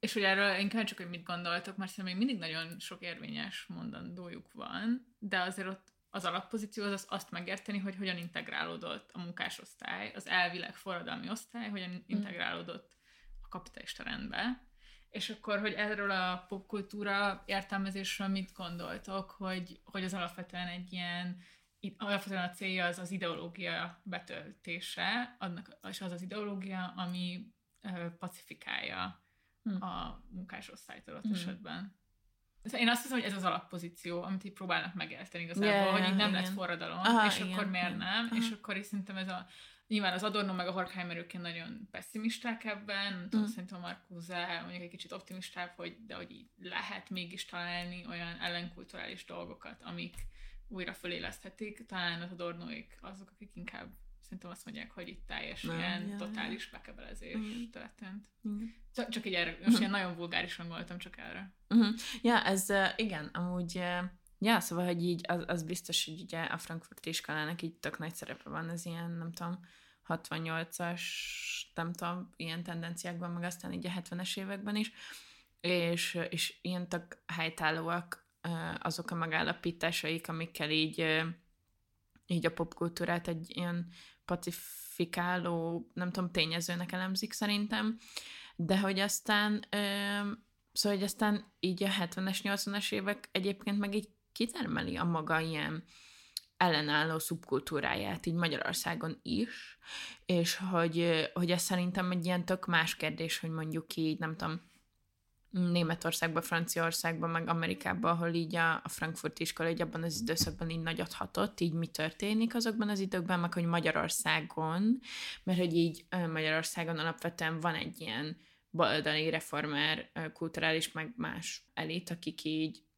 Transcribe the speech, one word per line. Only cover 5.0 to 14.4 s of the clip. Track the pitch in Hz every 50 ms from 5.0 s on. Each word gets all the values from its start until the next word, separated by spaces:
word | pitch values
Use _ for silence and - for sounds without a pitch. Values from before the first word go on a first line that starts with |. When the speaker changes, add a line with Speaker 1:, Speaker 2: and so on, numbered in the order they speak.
| - _ _ _
Speaker 1:
de | - 202 196 190
azért | 180 185 185 196 190 185
ott | 190 190 _ _ _ _ _ _
az | - 196 175
alappozíció | 180 170 185 190 - - 220 208 208 - - 202
az, | 202 196
az | 190 - -
azt | - 196 - -
megérteni, | - 170 175 180 190 190 - - 202 202
hogy | 190 202 185
hogyan | 185 202 190 180
integrálódott | 175 170 175 - - - - - - 78 - - 165 170 170 - - - _ -
a | -
munkásosztály, | 175 170 170 - - 185 - - - - - _ - - - 185 208 214 -
az | 202 185 -
elvileg | - 185 180 175 170 180 170 - -
forradalmi | - - 196 185 175 170 - - - - -
osztály, | 208 226 - _ - 233 233 208
hogyan | 208 196 185 180
Speaker 2:
Hmm. | 180 180 -
Speaker 1:
integrálódott | - - 208 208 196 175 170 175 - - 175 175 170 170 - - _ _ _ _ _ - - - - - - -
a | -
kapitalista | - 185 - - - - - - - - -
rendbe. | - - - - - - -